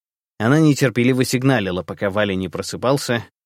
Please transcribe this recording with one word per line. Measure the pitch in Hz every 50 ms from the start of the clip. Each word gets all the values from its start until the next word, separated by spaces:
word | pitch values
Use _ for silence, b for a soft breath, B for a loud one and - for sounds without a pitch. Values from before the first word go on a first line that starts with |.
| _ _ _ _ _ _ _ -
Она | 107 120 143 160
нетерпеливо | 160 151 135 - 139 123 101 123 120 131 131 127 127
сигналила, | - - 123 131 139 135 113 98 92 90 92
пока | 85 - 95 - 107 98
Валя | 95 107 107 101 92
не | 92 95 87
просыпался | - 92 98 - - 87 107 123 143 143 - - 120 117 - - _ _ _